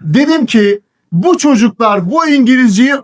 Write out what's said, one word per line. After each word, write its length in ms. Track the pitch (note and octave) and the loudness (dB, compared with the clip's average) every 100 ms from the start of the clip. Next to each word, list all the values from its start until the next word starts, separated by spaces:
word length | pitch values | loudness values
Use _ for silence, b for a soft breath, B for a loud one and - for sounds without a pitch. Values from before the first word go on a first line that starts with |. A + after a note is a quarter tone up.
Dedim 440 | D#3 F3+ D4 D#4+ B3 | -4 -2 0 0 0
ki, 360 | A3+ G3+ G3+ - _ _ | 0 0 -2 -6 _ _
"Bu 260 | E3+ E4 F4+ | -2 0 0
çocuklar 720 | D4 B3 A3+ - A3 G#3 F3 | 0 2 0 0 -2 -2 -2
bu 160 | D#4 D#4+ | -2 0
İngilizceyi 680 | C#4+ A#3+ B3+ B3 G3 C4 C#4 | 0 2 2 2 2 0 0